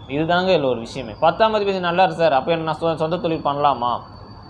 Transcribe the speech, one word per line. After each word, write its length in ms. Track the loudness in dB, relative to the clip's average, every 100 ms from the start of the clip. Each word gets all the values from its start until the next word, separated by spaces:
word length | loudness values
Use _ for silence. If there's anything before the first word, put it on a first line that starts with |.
| -6
இதுதாங்க 400 | -4 0 2 2
இதுல 160 | 2
ஒரு 160 | 2 -2
விஷயமே. 340 | -6 -10 -10 0
பத்தாம் 340 | 2 4 2
அதிபதி 260 | 2 0 -2
நல்லா 220 | 0 2
இருக்கு 180 | 2 4
சார், 100 | 2
அப்ப 200 | 2 2
என்ன 120 | -2
நான் 300 | -2 -2 -2
சொ-, 20 | 0
சொந்த 200 | -2 -2
தொழில் 280 | -2 -2
பண்ணலாமா? 560 | -2 0 2 2 -2 -4 -6 -18 -18 -20